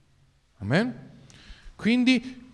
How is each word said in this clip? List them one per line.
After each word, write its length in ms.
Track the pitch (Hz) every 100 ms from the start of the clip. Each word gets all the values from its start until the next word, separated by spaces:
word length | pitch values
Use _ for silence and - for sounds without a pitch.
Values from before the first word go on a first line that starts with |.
| _ _ _ _ _ _
Amen? 520 | 98 151 247 - - - - - - - -
Quindi 680 | - 202 247 247 247 - - -